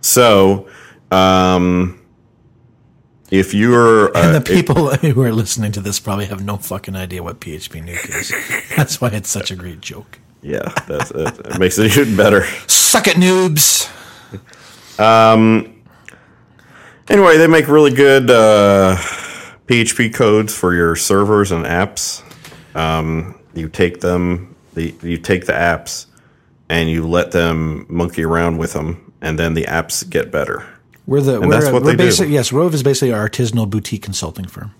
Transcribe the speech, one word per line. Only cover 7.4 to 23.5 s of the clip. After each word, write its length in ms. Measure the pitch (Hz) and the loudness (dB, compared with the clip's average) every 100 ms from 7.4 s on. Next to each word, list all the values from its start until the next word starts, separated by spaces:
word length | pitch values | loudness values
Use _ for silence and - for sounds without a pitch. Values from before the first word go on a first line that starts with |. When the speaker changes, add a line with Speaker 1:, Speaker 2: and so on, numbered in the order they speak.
Speaker 2:
P 140 | - | -16
H 160 | 78 - | -14 -14
P 100 | 80 | -16
Nuke 280 | 80 85 - - | -14 -14 -12 -12
is. 120 | - - - - - | -10 -10 -8 -10 -6
<laughs> 40 | - | -4
That's 240 | 147 - | -4 -2
why 80 | 120 | -6
it's 200 | 107 92 | -6 -8
such 220 | 104 - | -8 -8
a 60 | 92 | -12
great 240 | 90 80 | -14 -16
joke. 380 | - 76 - - _ _ | -16 -18 -20 -20 _ _
Speaker 1:
Yeah, 320 | 71 64 - - - | -10 -8 -8 -12 -10
that's 240 | 73 69 | -8 -8
it. 260 | - 78 - - | -6 -8 -8 -12
It 120 | 87 | -2
makes 200 | 92 98 | -2 2
it 160 | 110 101 | 2 2
even 180 | 139 101 | 2 2
better. 280 | 104 101 87 - - | 4 4 0 -10 -2
Speaker 2:
Suck 400 | - - 247 - | 0 2 2 0
it, 80 | 170 | 2
noobs. 720 | 185 185 185 151 143 - - - - - - 98 _ - - - - - | 4 2 0 0 0 0 -4 -12 -20 -20 -20 -20 _ -20 -20 -20 -20 0
Speaker 1:
Um, 840 | 107 113 113 113 110 113 - - _ _ - - _ _ _ _ _ - - _ - | 4 6 6 6 4 2 -2 -16 _ _ -20 -20 _ _ _ _ _ -20 -20 _ 2
anyway, 280 | 208 190 156 | 4 6 6
they 100 | 165 | 6
make 180 | 160 135 | 4 4
really 260 | 151 147 | 4 4
good, 380 | 127 139 139 127 | 6 6 6 6
uh, 680 | 120 110 107 101 98 95 92 - - - - - - - | 6 6 6 6 6 4 0 -4 -12 -16 -18 -20 -20 -2
P 140 | 120 | 0
H 160 | 113 - | 0 -2
P 120 | 117 | -4
codes 460 | 113 117 107 107 - | 0 2 2 0 -4
for 180 | 90 | -2
your 200 | 87 85 | 0 0
servers 560 | 82 - 98 101 104 98 | -2 0 0 2 2 0
and 140 | 85 | -2
apps. 580 | 82 85 - - - - - - - - - 80 | -2 -2 -2 -6 -10 -12 -16 -20 -20 -20 -16 -6
Um, 600 | 80 80 80 80 90 - _ | -4 -4 -4 -6 -8 -14 _